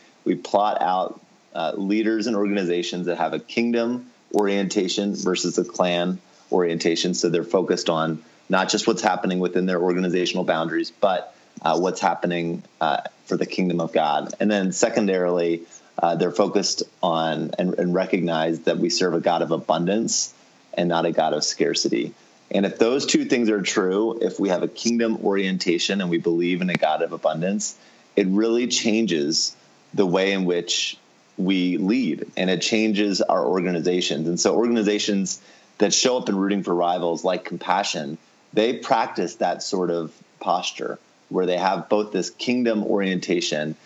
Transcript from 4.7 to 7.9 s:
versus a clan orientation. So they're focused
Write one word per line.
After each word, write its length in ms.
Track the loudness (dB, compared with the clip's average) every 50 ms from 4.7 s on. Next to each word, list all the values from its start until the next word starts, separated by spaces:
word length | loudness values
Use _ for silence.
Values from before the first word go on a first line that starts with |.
| 0 0 0 0 0 -2 -2 -2 -2
versus 440 | -2 -2 -2 -2 0 -2 -2 0 0
a 60 | -2
clan 560 | -2 0 0 0 2 2 0 0 -2 -2 -4 -8 -18 -20 -20 -8 _ 0
orientation. 640 | 2 2 2 0 0 0 0 0 2 0 -2 -2
So 140 | 0 0 0
they're 160 | 0 0 -2
focused 460 | 0 0 0 2 2 0 0 0 0